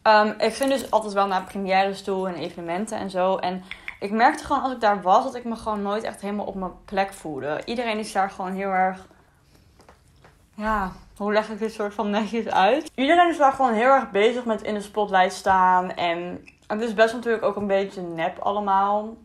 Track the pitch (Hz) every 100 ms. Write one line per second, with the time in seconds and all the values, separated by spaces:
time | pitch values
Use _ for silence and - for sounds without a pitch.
0 | 233 214 214 208 226 220 269 269 - 220
1 | 214 196 196 185 185 196 196 190 196 190
2 | - 190 190 170 165 - 170 175 220 214
3 | 196 185 185 190 180 185 185 - - -
4 | 196 220 254 302 - 277 254 247 214 202
5 | 180 208 262 247 240 220 - 208 202 208
6 | - - 196 208 - 190 185 - - 196
7 | 196 - 165 139 139 151 - 233 233 214
8 | 214 202 190 - 185 190 196 185 185 190
9 | - _ _ _ _ _ _ _ - _
10 | _ _ - _ _ - 214 214 185 -
11 | - - 208 208 214 214 214 220 208 202
12 | 208 208 208 226 214 - 190 277 320 -
13 | 269 349 339 330 269 262 262 214 254 269
14 | 226 190 214 240 233 214 - 208 196 214
15 | 208 190 185 196 202 190 185 180 180 -
16 | 175 170 175 180 - _ _ 214 233 214
17 | 226 240 233 220 - 196 202 196 196 196
18 | 175 165 170 180 202 208 202 196 196 208
19 | 220 226